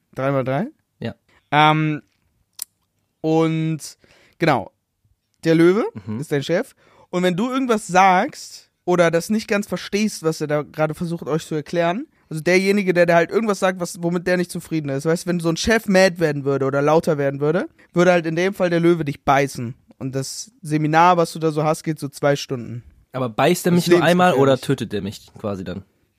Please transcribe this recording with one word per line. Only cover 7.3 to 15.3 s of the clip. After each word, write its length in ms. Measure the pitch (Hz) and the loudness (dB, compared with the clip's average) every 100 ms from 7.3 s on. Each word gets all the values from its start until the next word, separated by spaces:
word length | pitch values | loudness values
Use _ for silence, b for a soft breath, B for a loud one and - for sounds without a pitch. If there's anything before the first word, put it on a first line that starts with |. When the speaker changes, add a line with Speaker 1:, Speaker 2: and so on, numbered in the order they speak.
| 175 | 0
Speaker 1:
du 160 | 247 | -2
irgendwas 340 | 262 262 214 - | -2 -2 -2 0
sagst 840 | 180 190 185 254 - - - _ _ - | 4 4 4 0 -8 -20 -20 _ _ -2
oder 260 | 175 170 | 2 4
das 180 | 165 - | 2 -2
nicht 180 | 214 - | -4 -2
ganz 200 | 202 208 | -4 -4
verstehst, 560 | 180 - 202 214 - | -8 -4 -2 -2 -2
was 180 | 160 160 | -6 -4
er 60 | 151 | -4
da 160 | 147 | -4
gerade 320 | 147 - 156 151 | -4 -4 -4 -4
versucht, 320 | 170 170 143 | -6 -6 -4
euch 180 | 156 - | -6 -4
zu 80 | |
erklären, 540 | 156 139 170 170 190 311 _ _ | -8 -4 -2 -2 -2 -8 _ _
also 100 | 156 | -6
derjenige, 500 | 156 185 196 202 185 | 2 2 4 2 2
der, 120 | 175 175 | 2 4
der 80 | 170 | 4
halt 160 | 170 | 2
irgendwas 280 | 190 226 190 | 0 -2 0
sagt, 200 | 190 185 | -2 -2
was, 180 | 175 - | -10 -6
womit 240 | 170 180 180 | -4 -4 -2
der 100 | 180 | -2
nicht 140 | 175 | -2
zufrieden 380 | 175 - 160 143 | -8 -6 -6 -4
ist, 160 | 139 160 | -4 -2
weißt 200 | 170 | -2
du, 40 | |
wenn 100 | 175 | -2